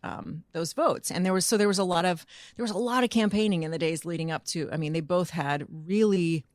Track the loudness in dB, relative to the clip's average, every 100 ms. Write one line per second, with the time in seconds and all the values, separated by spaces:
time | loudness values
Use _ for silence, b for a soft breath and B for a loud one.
0 | -10 -10 -10 -12 -10 -6 -4 0 0 0
1 | -4 -2 2 2 2 2 2 2 2 2
2 | 2 0 -6 B B B -4 -2 0 2
3 | 2 4 2 2 2 0 0 -2 -2 -2
4 | -4 -4 -4 -4 -4 -4 -4 -2 -2 -2
5 | 0 0 0 -2 -2 -2 -4 -12 -2 2
6 | 4 4 2 0 -4